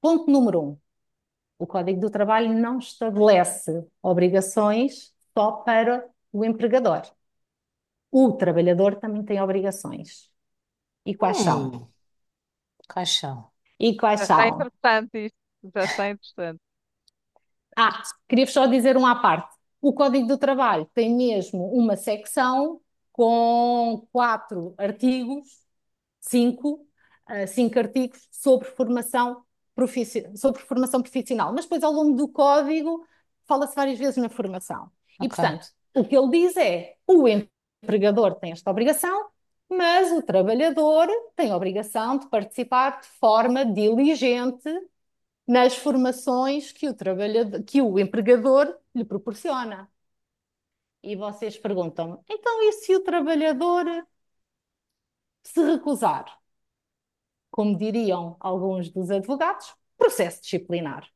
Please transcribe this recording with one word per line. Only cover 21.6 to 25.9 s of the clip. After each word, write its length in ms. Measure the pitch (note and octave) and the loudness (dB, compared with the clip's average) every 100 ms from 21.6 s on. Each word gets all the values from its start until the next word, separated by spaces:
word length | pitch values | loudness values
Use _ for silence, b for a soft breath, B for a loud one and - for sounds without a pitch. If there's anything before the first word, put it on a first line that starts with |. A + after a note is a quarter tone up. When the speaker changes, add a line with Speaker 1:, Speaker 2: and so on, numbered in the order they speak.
| F3+ | -2
Speaker 1:
uma 220 | B3 A3+ G3 | 0 2 0
secção 840 | - G#3 - - B3+ C4 D4 E4 _ _ _ | -4 -8 -6 -2 0 0 -2 -6 _ _ _
com 960 | - A3+ A#3 A#3 A#3+ A#3+ A#3+ A#3 A3 - | 0 2 4 2 2 2 0 -2 -4 -6
quatro 600 | B3 A#3+ A3 - F#3+ E3+ F3+ | -2 0 -2 -6 -10 -10 -8
artigos, 840 | G3 G3+ B3+ B3+ A#3+ C#4 C#4+ _ _ _ _ | -8 -2 0 0 -4 -10 -12 _ _ _ _